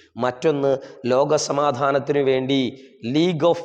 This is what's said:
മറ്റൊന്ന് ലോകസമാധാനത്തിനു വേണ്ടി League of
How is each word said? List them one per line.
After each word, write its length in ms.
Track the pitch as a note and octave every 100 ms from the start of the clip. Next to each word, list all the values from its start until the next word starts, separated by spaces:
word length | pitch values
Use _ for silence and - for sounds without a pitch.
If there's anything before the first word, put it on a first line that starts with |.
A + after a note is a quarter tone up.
| _ -
മറ്റൊന്ന് 600 | B2 B2 E3 C#3+ C#3 C3 - - A#2+
ലോകസമാധാനത്തിനു 1120 | B2+ D3 D3+ - C#3+ C#3+ B2+ C#3 C#3 C3+ C#3+
വേണ്ടി 600 | C3+ C3 C3 C3+ B2 - - - A2+
League 360 | C#3+ E3+ D#3+ E3+
of 80 | D#3